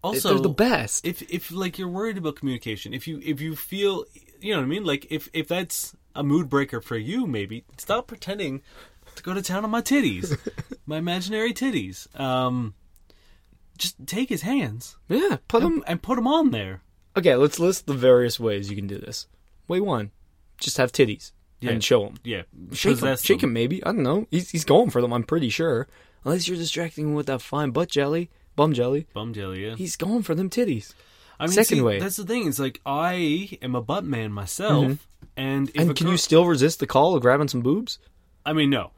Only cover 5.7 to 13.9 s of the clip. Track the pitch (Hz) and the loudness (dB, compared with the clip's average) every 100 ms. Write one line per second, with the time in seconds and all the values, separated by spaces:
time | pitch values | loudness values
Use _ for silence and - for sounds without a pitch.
5.7 | - - - _ - 143 151 147 139 139 | -8 -10 -14 _ -6 0 2 2 0 0
6.7 | 117 - 117 110 226 226 113 98 113 _ | -6 -6 -6 -4 -4 -2 -4 -6 -10 _
7.7 | - - 214 240 226 - 202 170 131 - | -20 -4 -4 -4 -14 -10 -6 -6 -6 -12
8.7 | - - _ - - - 190 190 180 220 | -20 -20 _ -20 -14 -6 -6 -2 -4 -2
9.7 | 233 - 285 190 92 160 143 - - - | -2 2 2 2 0 -4 -4 -6 -10 -14
10.7 | - - 156 170 180 185 214 233 - 269 | -14 -8 -6 -2 -4 -4 -2 -2 0 -2
11.7 | 190 95 95 - - 135 127 127 123 117 | -2 -4 -10 -16 -6 -2 0 0 0 -4
12.7 | - - _ _ _ _ - _ _ - | -8 -20 _ _ _ _ -20 _ _ -20
13.7 | - - | -8 -8